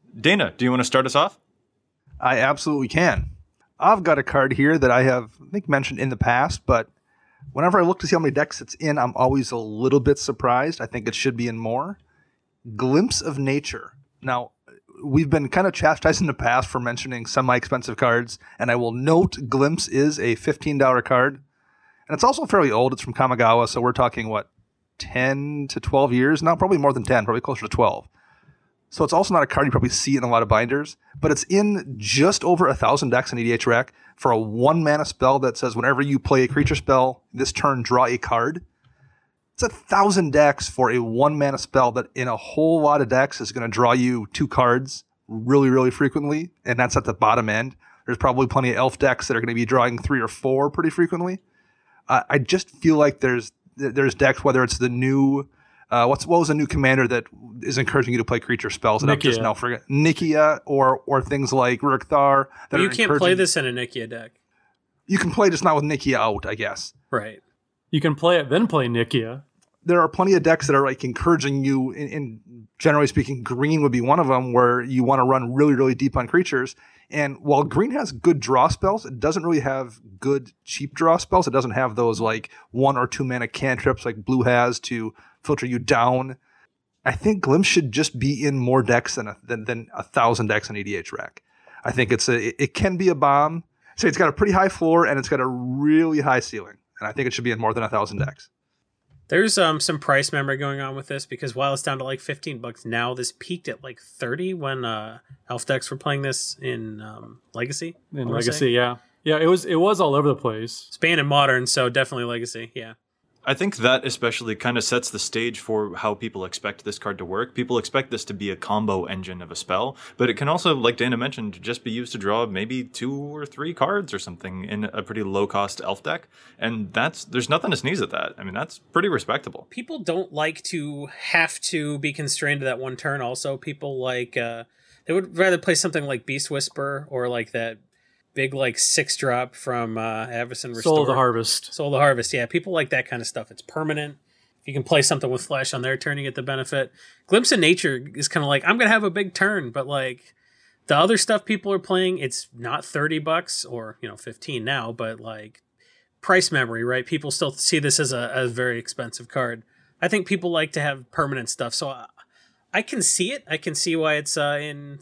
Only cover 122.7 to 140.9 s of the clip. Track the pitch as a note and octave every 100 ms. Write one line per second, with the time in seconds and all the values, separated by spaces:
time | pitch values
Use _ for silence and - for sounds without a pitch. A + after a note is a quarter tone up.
122.7 | B2+ B2 - B2 C#3 C#3+ D3+ C#3+ - D#3
123.7 | E3 D3 G3+ F3+ G2 - E2+ F#2 F#2 G2
124.7 | G#2 G#2+ G#2+ G#2 A2 G2 G2 G2+ G2+ G2+
125.7 | - - G2 D2+ E2+ _ _ - - A2+
126.7 | A2+ G2 A#2 D3 - - B2 B2 D#3 B3+
127.7 | C#3+ C#3 F3+ G2+ D#2 D2+ - F#2+ G2 D#3
128.7 | - _ E3 G3 C#3+ - D#3+ - - -
129.7 | - - D#4 F3+ F3 F#3 D3+ D#3 D3+ -
130.7 | E3+ D3 C#3+ C#3+ - - E3+ D#3+ - -
131.7 | E3 D3 D3 D3 C#3+ C#3+ - D3 C#3+ C3+
132.7 | B2 C3 B2+ D3 C#3 A#2+ C3 C#3+ C3+ -
133.7 | C#3+ C#3+ C3 B2+ B2 A#2+ B2+ A#2 A#2 A#2
134.7 | _ _ _ - F3 F#3 E3+ F#3+ F3 -
135.7 | D#3+ E3 D#3 C#3+ B2 - C#3 - C#3+ -
136.7 | - C#3 C#3 D3 C3 B2 B2 A2 A#2+ A2+
137.7 | A2+ _ _ _ _ _ - C3+ C3+ B2+
138.7 | A2 - - C#3+ - C3+ B2 B2 - C3+
139.7 | A#2+ A2+ A2+ A2+ A2 A2 A#2 A#2+ B2 B2
140.7 | A2+ D#3+